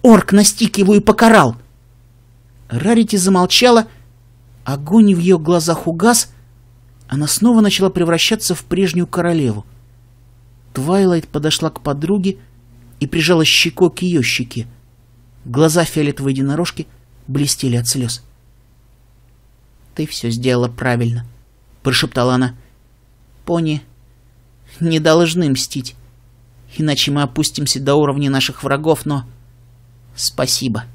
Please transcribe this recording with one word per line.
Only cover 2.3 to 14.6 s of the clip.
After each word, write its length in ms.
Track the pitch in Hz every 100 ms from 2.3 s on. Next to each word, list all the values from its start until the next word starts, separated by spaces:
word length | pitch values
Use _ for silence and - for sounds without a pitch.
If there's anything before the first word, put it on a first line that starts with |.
| _ _ _ -
Рарити 480 | 120 190 233 226 202
замолчала, 680 | 180 190 180 - 247 233 220 - - _ _ _ - -
огонь 500 | - 143 147 214 208 180
в 40 |
ее 200 | 175 185
глазах 480 | 156 175 160 160 -
угас, 420 | 165 214 233 - - - _ _ _ _ _ -
она 200 | 135 147
снова 340 | - 220 233
начала 280 | 208 - 190
превращаться 640 | 185 170 165 - 220 - 170
в 80 |
прежнюю 440 | - 175 190 165 175
королеву. 580 | - 170 165 135 104 - - - _ _ _ _ _ _ - -
Твайлайт 540 | - 139 190 190 170 -
подошла 420 | 147 151 - 160
к 120 | -
подруге 560 | 151 143 160 202 185 196 - - _ - - -
и 80 | 139
прижала 380 | 165 156 175 156
щекой 440 | - 170 - 180
к 140 | -
ее 180 | 180 170
щеке. 460 | 120 - 117 -